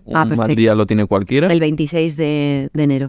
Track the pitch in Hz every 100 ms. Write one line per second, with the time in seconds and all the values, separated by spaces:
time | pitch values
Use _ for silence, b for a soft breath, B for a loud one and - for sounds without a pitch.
0 | - 160 120 113 113 110 110 107 101 107
1 | 104 98 98 131 175 170 156 151 147 170
2 | 165 151 151 151 143 139 135 156 147 135